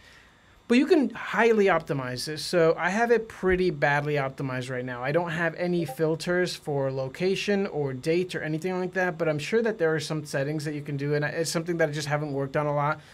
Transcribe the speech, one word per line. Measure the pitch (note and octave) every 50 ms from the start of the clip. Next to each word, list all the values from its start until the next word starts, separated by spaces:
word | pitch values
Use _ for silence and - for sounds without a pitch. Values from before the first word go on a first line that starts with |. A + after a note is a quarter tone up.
| - - - - - - _ _ _ _ - _ _
But | - A#3 B3+
you | D4+
can | - F#4 D#4 B3 G#3+
highly | - - - - - G3 A3+ A#3 A3 G#3+ G3
optimize | F#3+ E3+ D#3+ - - D3+ C3+ B2+ B2 B2+ A#2+ -
this. | D#3 D3+ D#3 -
So | - F3+ F3 D#3+ D#3+ E3+
I | - D#3+ F3
have | F#3+ A3+ A#3 A#3
it | A#3+ A3 A3+ -
pretty | - - F#3 F#3 F#3 F#3 F#3 F3+
badly | D#3 C#3 D#3 D3 D3 C#3+ C#3 D3+ D3
optimized | C#3+ C3+ C3+ C3+ - C#3+ C3 B2+ B2+ B2 C3
right | C3 B2 B2+
now. | B2+ B2 A#2+ B2
I | C#3
don't | D3 E3+ F3 E3+
have | D#3+ F3 E3+ D#3+ -
any | - F3 F3 F3 F3 D#3+
filters | C#3+ - - D#3+ D#3 E3 D#3 - F3+ F3+ F3+ F3+ E3 -
for | - - D#3 C#3+ C#3 C3+ C3+
location | C3+ C3+ C3 C3 C3+ - F3 F#3+ F#3+ F#3 - G#3 G3+ G3 G3
or | - - D3 C#3+ C3+ C3
date | B2+ B2+ D#3+ E3 F3+ F3+ F3+ -
or | D#3
anything | - D#3 D#3 D#3 E3+ F#3 F#3 F3+
like | F#3 F3+ -
that, | F#3+ F#3 F3+ E3
but | E3 E3 D#3
I'm | D3 D3
sure | D3 - A3 A#3
that | A#3 A3+ -
there | - E3 D#3+ D#3+
are | D3+
some | D3+ - D#3+ D#3 D3+
settings | - - C#3 C3+ D3 D#3 D#3 C#3+
that | D3+ D3
you | D3
can | C#3+ D3+ C#3+
do, | C3+ C#3+ C#3+ D3
and | D3 D3
it's | D3 - E3 D#3+ -
something | - E3+ E3 F3+ E3+
that | E3 D#3+
I | D3+ C#3+
just | D3+ C#3+ D3
haven't | D3 D3 D3+ D3 C3+
worked | C#3 C#3 C3+ -
on | D3+ D3
a | D3 D3
lot. | D3 C#3+ D3+ D3+ D3+ - -